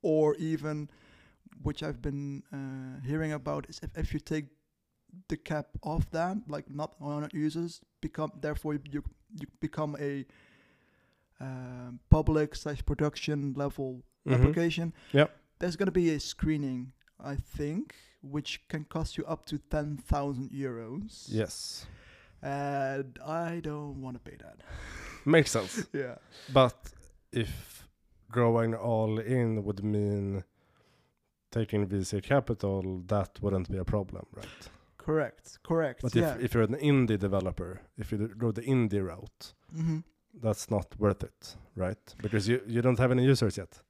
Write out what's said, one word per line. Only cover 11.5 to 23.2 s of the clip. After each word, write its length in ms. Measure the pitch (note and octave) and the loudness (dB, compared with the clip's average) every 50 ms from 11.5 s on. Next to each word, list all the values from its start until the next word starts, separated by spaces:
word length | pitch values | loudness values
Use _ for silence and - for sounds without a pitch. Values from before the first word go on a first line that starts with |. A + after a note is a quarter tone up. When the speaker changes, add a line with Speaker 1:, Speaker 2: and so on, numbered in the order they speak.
| C3 B2+ B2+ B2 B2 B2 B2 B2 A#2+ - _ _ | -10 -10 -10 -12 -12 -12 -12 -12 -14 -16 _ _
Speaker 1:
public 460 | - D#3 D3+ D#3 D#3 D3+ D3+ D3 - | 8 8 10 4 2 2 2 0 -4
slash 280 | - - D3 C#3+ - - | -8 -8 -6 -6 -4 -2
production 720 | - D3 - D3+ D3 C#3+ - - - D3+ C#3+ C#3 C#3+ B2+ | -2 0 0 0 -2 0 -4 -4 -2 -2 -2 -2 -4 -2
level 460 | C#3 C#3+ C#3 - - C3+ C3 B2+ B2 - _ _ _ _ | -2 -4 -4 -4 -6 -8 -8 -8 -10 -16 _ _ _ _
Speaker 2:
Mm-hmm. 140 | C#3 C3 B2 B2+ | 2 6 8 8
Speaker 1:
application. 500 | C#3+ D#3+ E3 E3+ E3+ D#3+ E3+ E3+ E3 - - - - - | 8 6 4 2 2 0 0 -4 -4 -6 -10 -10 4 6
Speaker 2:
Yep. 180 | C#3 D3+ - - - _ _ _ _ | 6 6 6 2 -16 _ _ _ _
Speaker 1:
There's 180 | - - - | -4 -2 0
gonna 140 | - G3+ F#3+ | 0 0 2
be 180 | F#3 F#3 F3 E3 D#3 | 4 4 4 4 2
a 60 | C#3 | 2
screening, 720 | - - - - - D3+ D#3 D3 C#3+ C3+ B2+ B2 B2 C3 - _ _ _ _ _ - | -2 -6 -4 -2 0 0 2 0 0 -2 -4 -4 -6 -10 -14 _ _ _ _ _ -10
I 120 | C3+ C#3+ | -6 -6
think, 600 | C#3 - - - - D3 D3 D#3 G3 D4+ - - - - - _ _ | -6 -6 -8 -6 -4 -4 -2 -2 -4 -6 -8 -12 -20 -20 -20 _ _
which 460 | - C3+ C#3 D3+ C#3+ - - - _ | -14 -6 -6 -4 -4 -4 -10 -10 _
can 160 | _ - D#3 D3+ | _ -8 -8 -8
cost 340 | _ - D#3+ D#3+ - - | _ -6 -6 -4 -4 -6
you 60 | - - | -8 -4
up 200 | D#3+ E3 - - | -4 -6 -8 -6
to 120 | - D3+ | -8 -8
ten 380 | C#3+ - _ - D3+ D3 D3+ D3 | -8 -6 _ -2 -2 -2 -2 -6
thousand 560 | C#3 - - D3 C#3+ C#3+ C#3+ C#3 B2 C#3 B2 | -8 0 0 0 2 2 -2 -2 -4 -6 -6
euros. 760 | - C#3 C#3 C3 A#2+ A2+ A2+ A2 B2+ - G3+ A3+ - - - - | -6 -4 -4 -4 -4 -6 -8 -8 -8 -8 -10 -10 -14 -16 -10 -4
Speaker 2:
Yes. 560 | G#2+ A2 G#2 F2+ - - - - - - - - - - - - - - - - - - | -2 -2 -2 -2 -4 -10 -10 -10 -12 -12 -14 -16 -20 -20 -20 -20 -20 -20 -20 -20 -20 -10
Speaker 1:
And 760 | - C3+ C#3 C#3+ C#3+ C#3+ C#3+ C#3 C3+ C3+ C#3 C#3 C#3 C3 B2 - | -8 -6 -4 -4 -4 -2 -2 -2 -2 -2 -2 -4 -6 -8 -10 -14